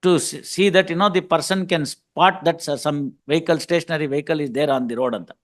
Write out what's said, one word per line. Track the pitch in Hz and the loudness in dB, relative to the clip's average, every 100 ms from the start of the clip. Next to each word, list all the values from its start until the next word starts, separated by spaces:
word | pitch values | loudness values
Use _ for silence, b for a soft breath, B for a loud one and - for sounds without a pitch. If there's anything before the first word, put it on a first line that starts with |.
To | 185 170 | 4 2
see, | - 147 | 0 -10
see | - - 196 | -10 2 4
that, | 185 185 | 4 2
you | 170 | 0
know, | 202 | 2
the | 185 | 0
person | 180 160 139 190 180 | 0 -2 0 -2 0
can | 170 143 | -2 -2
spot | - _ - 180 - 156 | -8 _ 2 2 4 -2
that | 165 | -2
s-, | - 143 | -4 -4
some | 151 147 139 - - | -2 -2 -6 -8 -2
vehicle, | 156 165 160 | -2 0 -2
stationary | - 170 - 160 147 | 0 -2 -2 -4 -2
vehicle | 143 151 160 | -4 -2 -4
is | 143 120 | -2 -2
there | 151 135 | 0 0
on | 123 | -2
the | 117 | -2
road | 127 110 | -2 -2
ಅಂತ. | 85 - | -8 -20